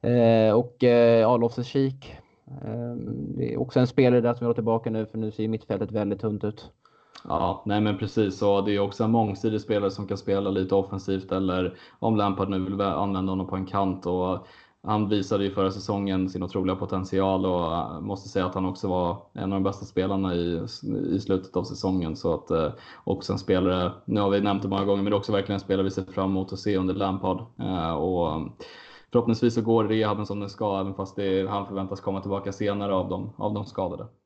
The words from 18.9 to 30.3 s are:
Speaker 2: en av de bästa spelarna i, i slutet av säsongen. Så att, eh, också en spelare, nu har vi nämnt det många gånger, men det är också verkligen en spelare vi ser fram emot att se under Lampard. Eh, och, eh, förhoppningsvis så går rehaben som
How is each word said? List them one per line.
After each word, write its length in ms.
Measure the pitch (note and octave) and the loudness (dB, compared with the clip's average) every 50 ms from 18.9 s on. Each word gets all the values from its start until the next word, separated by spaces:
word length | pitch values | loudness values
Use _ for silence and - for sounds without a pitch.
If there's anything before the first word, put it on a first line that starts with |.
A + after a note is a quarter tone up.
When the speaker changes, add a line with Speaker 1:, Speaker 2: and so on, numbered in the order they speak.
| F2+ F2+ F2+ E2+ F2 - - _ _ | 0 0 0 0 -2 -4 -8 _ _
Speaker 2:
en 200 | - - F#2+ G2 | -6 -4 -2 -2
av 40 | |
de 60 | G2 F#2+ | 0 0
bästa 220 | G2 G2 - - | 0 -2 -4 -12
spelarna 500 | - - - F2+ F#2+ G2+ G2 G2 F#2 F2 | -6 -2 -2 0 0 0 0 0 0 0
i, 320 | F2 F2 E2+ E2+ E2 - A#2 - - - G#2+ G#2+ G2+ F2 - | 0 0 0 -2 -4 -4 -6 -10 -10 -6 -4 -4 -2 -2 0
i 100 | - G2 | -2 -2
slutet 360 | A2 - G2 F2+ - - - | 0 0 0 0 0 -2 -4
av 80 | F2+ F2+ | -4 -4
säsongen. 520 | - - - - F#2+ F#2+ F#2+ F2 D#2+ D#2 | -4 -8 -4 -2 0 0 0 0 -2 -4
Så 180 | - - F#2 E2 | -4 -2 -2 -2
att, 160 | D2 - - | -2 -2 0
eh, 180 | - D#2+ D#2 D2 - - - - - - - | 0 0 0 0 -4 -8 -16 -20 -20 -14 -4
också 280 | - G2 - - - G2 | -4 -4 -4 -2 -4 -4
en 60 | G2 | -4
spelare, 540 | G2 - G2 F#2 F#2 F#2+ F2+ F#2 F2+ F2 F2 - - | 0 2 2 2 4 2 2 2 0 -2 -4 -6 -6
nu 160 | - A2 G#2 | -2 0 0
har 100 | G2+ G2 | 2 2
vi 100 | G2 G2+ | 2 2
nämnt 220 | G2+ G#2 G2 G2 G2+ | 2 2 0 0 0
det 60 | G2 | -2
många 160 | G2 G2 G2 | -2 0 2
gånger, 180 | G2+ G2 G2 G2 | 2 2 2 2
men 80 | G#2 | 0
det 60 | G#2 | 0
är 20 | G2+ | 0
också 140 | G2 - G#2+ | 0 0 0
verkligen 240 | G2 G2 - G2+ | 0 0 0 -4
en 40 | G2 | -4
spelare 240 | F#2+ - G2 F#2+ F#2+ | 0 0 0 2 2
vi 60 | F#2+ | 0
ser 140 | F#2 - F#2+ | -2 -4 -8
fram 260 | - - - F#2+ F#2+ | -6 -4 -2 -2 0
emot 220 | G2 F#2 F#2+ F#2+ - | 0 -2 -2 -4 -8
att 60 | F#2+ | -6
se 180 | - G#2+ G2+ | -2 0 0
under 180 | F#2 F#2 F#2 F#2 | 0 0 0 0
Lampard. 440 | G2 G2 F#2+ F#2+ F#2+ - F#2 F#2 - A#2 - _ - | 0 -2 -2 -2 -2 -2 -2 -2 -2 -4 -12 _ -8
Eh, 360 | A#2+ F#2+ F#2+ F2+ D#2+ D#2+ E2 | -6 -4 -2 -2 -2 -2 -2
och, 380 | D2 D#2 F2+ F#2 F2 E2+ D#2+ D2+ | -2 -2 0 0 0 0 0 0
eh, 140 | D#2+ D2+ - - _ - - - - - - - - - _ - | -2 -6 -8 -10 _ -18 -18 -18 -20 -20 -20 -20 -20 -20 _ 2
förhoppningsvis 420 | B2 A#2 A#2 A#2 A2+ - A#2+ A2+ | 2 4 4 0 4 4 2 2
så 80 | A#2+ A2 | 2 0
går 220 | A2+ A2+ A2+ A2 | 2 2 2 4
rehaben 420 | G#2+ A2 A2 A2 G#2 G#2 G2+ G#2+ | 2 2 2 2 2 0 -2 -2
som 140 | G2+ | -6